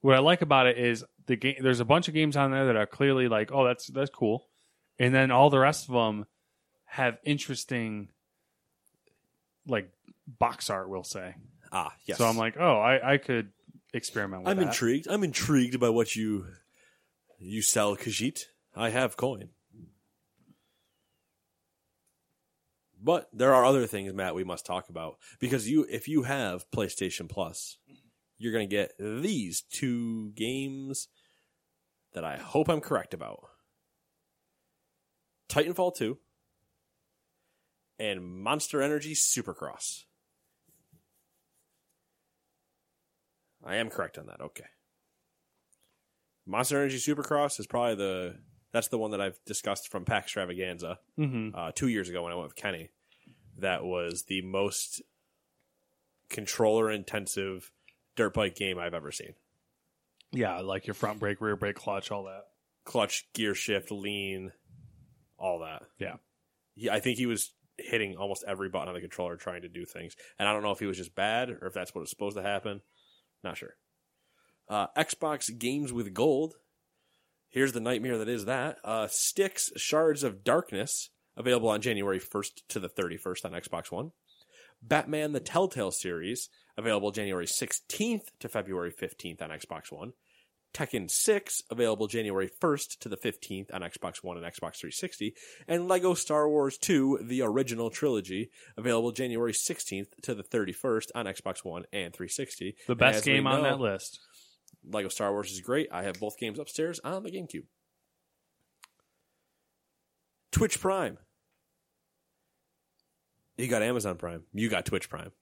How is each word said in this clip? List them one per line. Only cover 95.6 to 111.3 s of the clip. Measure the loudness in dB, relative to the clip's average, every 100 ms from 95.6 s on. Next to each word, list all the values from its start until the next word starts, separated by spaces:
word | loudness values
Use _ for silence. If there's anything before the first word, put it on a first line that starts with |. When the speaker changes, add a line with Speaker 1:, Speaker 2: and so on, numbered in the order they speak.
| -4
Speaker 2:
And | -2 2
Lego | 4 4
Star | 2 2 2 4
Wars | 4 2 0
two, | 4 6 6 2
the | 0 0
original | 2 2 0 -2 -4
trilogy, | 0 0 0 -2 -6 -6 -10 -16 -4
available | 2 2 2
January | -2 -2 0 0
sixteenth | -2 -2 -4 -6 -6 -8 -12
to | -8
the | -8
thirty-first | -2 0 0 -2 0 0 -2
on | -6 -6
Xbox | -6 -6 -6
One | -8 -10 -6
and | -6 -6
three | -8 -8
sixty. | -6 -8 -8 -10 -8 -4
Speaker 1:
The |
Speaker 2:
And | 4
Speaker 1:
best | 6 6
Speaker 2:
as | 4
we |
Speaker 1:
game | 4 4
on | 4
Speaker 2:
know, |
Speaker 1:
that | 2 2
list. | 0 -2 -8 -14 _ -20 -20 _ _ _ -6
Speaker 2:
Lego | -4 -4
Star | -2 0
Wars | 0 -4
is | -8
great. | 0 0 0
I | -4
have | -4 -4
both | -8 -6
games | -8 -6
upstairs | -8 -4 -4 -4
on | -6 -6
the | -6
GameCube. | -10 -10 -12 -14 _ _ _ _ _ _ _ _ _ _ _ -20 _ _ _ _ _ _ _ _ _ _ _ _ _ _ _ _
Twitch | 2 2 0
Prime. | 0 0 -2 -6 _